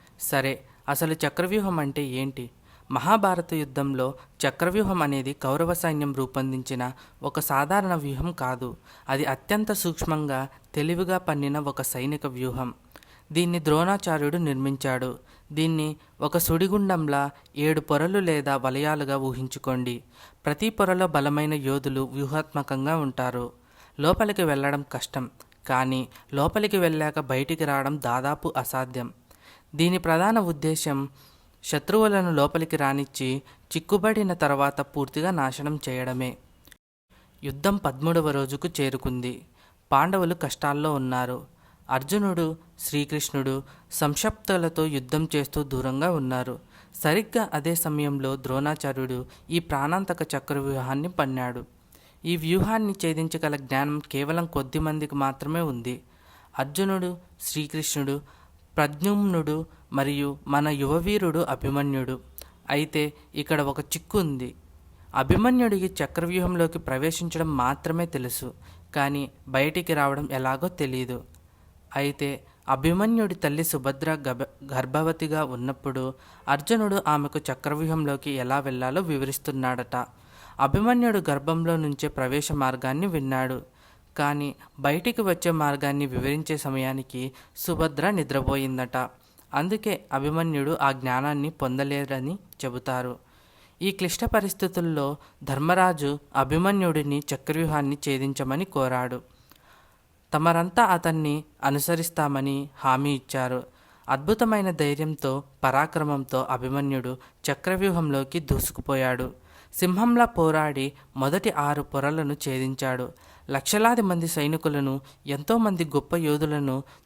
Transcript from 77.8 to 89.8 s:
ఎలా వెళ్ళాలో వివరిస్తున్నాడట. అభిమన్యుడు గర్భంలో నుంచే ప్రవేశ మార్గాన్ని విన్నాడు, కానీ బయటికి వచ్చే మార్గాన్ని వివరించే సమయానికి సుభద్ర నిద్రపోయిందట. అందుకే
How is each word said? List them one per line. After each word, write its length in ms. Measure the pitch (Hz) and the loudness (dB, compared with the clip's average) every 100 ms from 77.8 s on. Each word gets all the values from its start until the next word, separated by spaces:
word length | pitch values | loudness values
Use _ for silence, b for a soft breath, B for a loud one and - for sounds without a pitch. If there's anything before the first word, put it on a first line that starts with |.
| 160 160 147 139 147 | 0 0 0 -2 -4
ఎలా 280 | 135 123 139 | -4 0 0
వెళ్ళాలో 420 | 139 127 127 151 | -2 -2 -2 -2
వివరిస్తున్నాడట. 960 | 175 143 135 135 - 135 127 123 120 127 123 - B B B B | 0 -2 -2 -4 -4 -2 -2 -2 -4 -6 -6 -12 B B B B
అభిమన్యుడు 600 | 139 202 226 247 240 202 160 | 2 4 4 4 4 2 2
గర్భంలో 460 | 139 143 165 165 165 | 0 0 0 2 2
నుంచే 320 | 151 139 151 | 0 -2 -4
ప్రవేశ 440 | 143 127 143 147 | -2 0 0 0
మార్గాన్ని 540 | 147 131 127 131 143 196 | 0 0 0 -2 -2 0
విన్నాడు, 560 | 160 135 131 131 127 - b b b b - | -2 0 0 -2 -4 -10 b b b b -2
కానీ 360 | 147 147 143 - B - | 0 0 -4 -8 B -4
బయటికి 440 | 139 160 202 233 | 0 2 0 0
వచ్చే 280 | 196 170 175 | 0 2 2
మార్గాన్ని 560 | 160 147 143 143 143 139 | 2 2 2 0 0 -2
వివరించే 500 | 127 135 147 160 151 | -2 0 -2 -2 -4
సమయానికి 760 | 139 135 131 135 131 127 131 B B - | -2 -2 -2 -4 -8 -8 -8 B B -10
సుభద్ర 540 | - 156 160 139 170 | -4 0 0 2 0
నిద్రపోయిందట. 840 | 202 139 139 131 139 135 131 123 131 127 - b b b | 2 0 0 0 0 0 -2 -2 -2 -4 -8 b b b
అందుకే 500 | 139 175 214 | -2 0 0